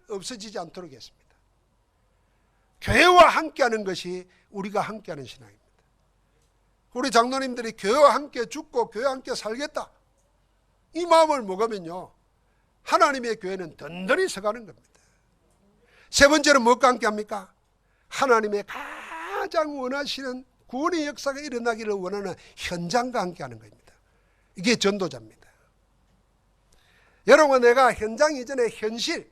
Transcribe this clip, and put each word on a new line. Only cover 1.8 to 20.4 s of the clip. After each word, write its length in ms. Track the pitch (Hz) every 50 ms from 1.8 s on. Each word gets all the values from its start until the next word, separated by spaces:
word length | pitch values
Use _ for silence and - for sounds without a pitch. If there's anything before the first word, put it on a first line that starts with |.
| _ _ _ _ _ _ _ _ _ _ _ _ _ _ _ _ _ _ _ _
교회와 480 | - - 202 247 311 359 359 359 330 277
함께하는 560 | - 254 320 302 - - 269 240 220 214 208
것이 420 | 190 180 - - 180 180 185 180 _ _ _ _ _
우리가 300 | - 202 185 208 190 202
함께하는 440 | 170 - 208 220 208 - 165 143 131
신앙입니다. 420 | 110 - - 120 107 - _ _ _ _ _ _ _ _ _ _ _ _ _ _ _ _ _ _ _ _ _ _ _ _ _ _ _ -
우리 160 | 240 277 269
장로님들이 640 | 208 233 233 247 262 269 269 262 247 254 233 226 208
교회와 420 | - - 196 233 294 294 277 220
함께 320 | 254 294 269 - 254 233
죽고 440 | - - 285 311 _ - 247 220 -
교회와 220 | - 208 247 277 262
함께 220 | 262 254 - 247
살겠다, 560 | - - 214 220 247 285 311 - - 214 - _ _ _ _ _ _ _ _ _ _ _ _ _ _ _ _ _ _ _ _ -
이 100 | 320 349
마음을 380 | 349 330 330 320 311 294 269 226
먹으면요, 680 | 190 190 185 226 226 220 196 170 160 170 185 175 - _ _ _ _ _ _ _ _ _ _ _ _ _ _ -
하나님의 520 | - 302 330 339 302 277 269 233 233 220
교회는 400 | 220 - 185 196 190 180 160 -
든든히 520 | - 143 147 165 180 185 190 269 359 381 359
서가는 360 | - 196 190 214 214 240 226
겁니다. 240 | 180 131 _ _ _ _ _ _ _ _ _ _ _ _ _ _ _ _ _ _ _ _ _ _ _ _ _ _ -
세 200 | - - 277 285
번째는 340 | 302 311 285 302 285 277 233
무엇과 260 | 240 247 240 277 254
함께합니까? 640 | 247 220 247 214 214 214 214 - 220 202 190 - _ _ _ _ _ _ _ _ _ _ _ _
하나님의 560 | - - 269 269 233 226 220 208 208 208 196
가장 1120 | - - 262 - - - - - - 330 320 330 349 392 415 403 392 - 339 311 311 285 277
원하시는 680 | 254 247 269 285 285 240 - - 269 262 254 254